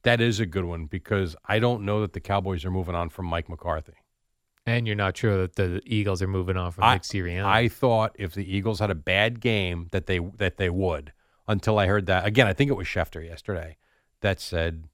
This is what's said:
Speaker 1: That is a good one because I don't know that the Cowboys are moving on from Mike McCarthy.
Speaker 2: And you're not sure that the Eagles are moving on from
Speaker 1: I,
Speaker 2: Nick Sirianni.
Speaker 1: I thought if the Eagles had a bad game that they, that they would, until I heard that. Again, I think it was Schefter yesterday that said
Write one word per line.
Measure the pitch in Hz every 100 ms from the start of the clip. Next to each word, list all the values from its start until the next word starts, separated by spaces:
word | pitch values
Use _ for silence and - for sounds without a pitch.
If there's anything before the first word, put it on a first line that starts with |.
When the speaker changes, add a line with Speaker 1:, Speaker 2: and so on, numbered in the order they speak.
Speaker 1:
That | 120 120
is | 117 104
a | 101
good | 95 87
one | 82 80
because | 95 - 101 90 78 -
I | 107
don't | 120 120
know | 101 104
that | 104
the | 98
Cowboys | - 101 95 90
are | 90
moving | 92 87 85
on | 85
from | - 90
Mike | 82 -
McCarthy. | 82 87 80 76 _ _ _ _ _ _ _ -
Speaker 2:
And | 120 113
you're | 104
not | 98 90
sure | 113 98
that | 92 -
the | 92 90 -
Eagles | 107 101 92
are | 95
moving | 95 90 92
on | 90
from | 82
Speaker 1:
I, | 107 127
Speaker 2:
Nick |
Sirianni. | - 101 87 87 98
Speaker 1:
I | 107 120
thought | - 131 113 110 -
if | 95
the | 101 95
Eagles | 95 101 98
had | 104
a | 82
bad | 82 92 110 120
game | 120 107 90 87 85
that | 95 87
they, | 92 87 -
that | 95 -
they | 92
would, | 87 92 76 71 _ _ _ -
until | 104 110 107
I | 95
heard | 104 95
that. | 92 98
Again, | 107 113
I |
think | 95 143
it | 104
was | 90
Schefter | 95 82 82 82
yesterday | 82 - 90 80 78 _ _ _ _
that | 104 95
said | - 85 85 82 78